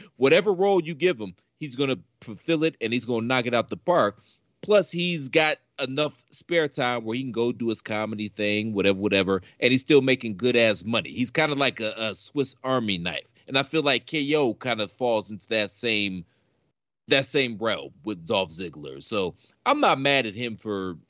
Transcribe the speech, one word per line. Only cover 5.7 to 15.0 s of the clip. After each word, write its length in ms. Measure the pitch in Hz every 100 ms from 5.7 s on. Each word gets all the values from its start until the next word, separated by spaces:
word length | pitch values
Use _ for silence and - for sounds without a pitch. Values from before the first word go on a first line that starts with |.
| -
enough 460 | 131 135 151 - _
spare 360 | - - 170 151
time 360 | - 123 123
where 120 | 110 123
he 60 |
can 100 | 131
go 200 | 110 120
do 180 | 113 117
his 140 | 110
comedy 460 | - 107 110 107 104
thing, 440 | - 104 104 110
whatever, 260 | 101 95 95
whatever, 440 | 101 98 92 95 - -
and 120 | 123
he's 100 | 131
still 200 | - 147
making 360 | 131 127 117 95
good-ass 460 | 123 120 113 98
money. 280 | 104 117 87
He's 180 | 127 123
kinda 240 | - 156
like 260 | 139 135 -
a, 140 | 107 104
a 200 | 110 98
Swiss 400 | - 147 131 -
Army 340 | 131 131 107 92
knife. 300 | 85 73 - _ -
And 120 | 135
I 20 |
feel 200 | 139 160
like 240 | 143 123 -
K 260 | 160 143
O 220 | 151 131 104
kinda 320 | 127 113 101
falls 420 | -